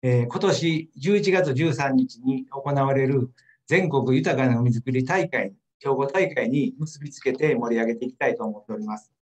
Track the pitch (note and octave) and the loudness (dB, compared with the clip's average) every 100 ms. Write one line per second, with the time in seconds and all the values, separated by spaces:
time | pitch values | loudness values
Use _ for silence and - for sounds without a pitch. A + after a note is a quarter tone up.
0 | C3 B2 B2 F#3+ G3+ - E3 D#3 D#3+ - | 2 2 0 0 0 2 0 -2 -4 -6
1 | C#3+ G#3 F3 F#3 D#3+ C3 E3 C#3+ C#3 C3 | 0 2 4 2 2 2 0 0 2 2
2 | B2 - B2+ C3 - C#3 C#3+ C#3 C3+ C#3 | 0 -2 -2 -2 -4 -10 -2 0 2 2
3 | C3 C3+ A#2+ _ _ _ _ E3+ F#3 C#3 | 2 0 -2 _ _ _ _ 0 2 0
4 | A#2 C3 F#3 D#3+ C3 A#2 B2 A#2 - B2+ | 2 2 2 2 2 2 2 0 0 -2
5 | B2+ F#3 E3+ B2+ G2 - _ _ C#3+ C3+ | 0 0 0 -2 -4 -8 _ _ -2 0
6 | C#3 F#3+ F#3+ C#3+ A#2 C#3+ C3+ - D#3 - | 0 0 0 0 0 0 0 -2 -10 -10
7 | C#3+ - C3 B2 D#3 B2+ A#2 A2+ A2+ A2+ | -16 -6 -4 0 0 0 0 0 0 -2
8 | B2+ - C3+ - A2 G#2 - G#2+ G#2+ G#2+ | -6 -2 -2 -2 -6 -8 -10 -8 -6 -8
9 | _ _ | _ _